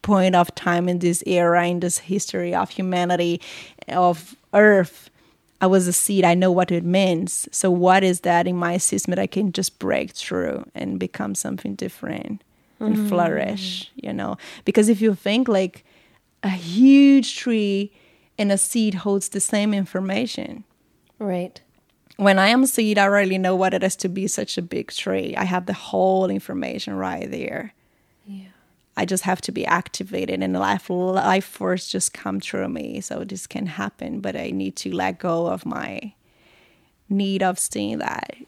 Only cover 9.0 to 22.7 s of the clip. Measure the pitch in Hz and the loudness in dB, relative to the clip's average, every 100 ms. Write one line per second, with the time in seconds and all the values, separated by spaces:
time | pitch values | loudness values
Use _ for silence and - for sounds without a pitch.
9 | - 180 190 190 202 180 190 - 92 65 | -2 -2 -2 -2 -2 -2 -4 -4 -2 -2
10 | 73 - - 92 85 67 - - 190 190 | -2 -8 -6 -4 -2 -4 -10 -10 -8 -6
11 | 185 - 202 196 - 196 214 196 190 - | -6 -6 -8 -6 -6 -8 -8 -8 -10 -10
12 | - - - 202 _ _ _ _ 220 214 | -10 -8 -8 -12 _ _ _ _ -2 0
13 | 208 180 170 151 - 196 185 180 - - | 0 0 2 0 -2 -4 -8 -10 -12 -14
14 | - - - - - - - 208 214 202 | -10 -8 -8 -10 -14 -6 0 4 4 4
15 | 220 190 202 220 247 196 185 - _ _ | 2 0 0 0 2 2 0 -6 _ _
16 | _ _ _ _ 196 185 170 185 262 277 | _ _ _ _ -6 -4 -2 6 8 10
17 | 277 277 233 - 254 226 208 196 202 _ | 10 8 4 -2 -2 0 2 0 -2 _
18 | _ _ _ - 202 196 - 240 214 190 | _ _ _ -4 0 2 0 0 0 0
19 | 208 196 - 202 - 208 208 202 185 185 | 0 0 -2 -4 -2 0 0 0 -2 -4
20 | 190 196 240 - - 240 - _ _ _ | -4 -2 -4 -6 -10 -12 -18 _ _ _
21 | _ - 208 180 185 - _ _ _ _ | _ -10 -4 -4 -6 -12 _ _ _ _
22 | _ - 202 190 196 247 262 | _ 2 4 6 6 4 4